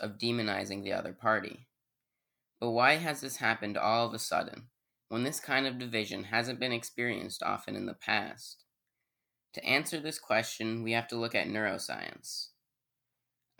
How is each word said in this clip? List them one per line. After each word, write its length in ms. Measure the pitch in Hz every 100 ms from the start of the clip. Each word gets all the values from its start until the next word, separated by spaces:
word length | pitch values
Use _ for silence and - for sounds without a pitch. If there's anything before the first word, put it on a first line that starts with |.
of 180 | 107 104
demonizing 640 | 117 120 107 98 98 98
the 100 | 98
other 200 | 95 95
party. 560 | 92 117 107 - - - _ _ _ _ _ _ _ _ -
But 120 | 120
why 240 | 117 127
has 260 | 156 165 139
this 160 | 135 -
happened 400 | 113 113 104 101
all 300 | 104 117 117
of 80 |
a 40 | -
sudden, 500 | - - - - 117 _ _ _ -
when 160 | 117
this 160 | 131 156
kind 260 | - 131 135
of 120 | 123
division 460 | 123 113 101 98
hasn't 340 | 101 113 120 123
been 140 | 127
experienced 720 | 117 - - 120 98 98 -
often 340 | - 101 - 101
in 80 |
the 100 | 98
past? 720 | - - 107 98 - - - _ _ _ _ _ _ _ _ _
To 100 | -
answer 360 | - 139 170 160
this 180 | 151 -
question, 640 | - 113 117 - 110 113
we 100 | 113
have 160 | 117 117
to 80 | 117
look 180 | 117
at 140 | 104 -
neuroscience. 1000 | 107 104 92 - 55 50 - - - - _ _ _ _ _ _ _ _ _ _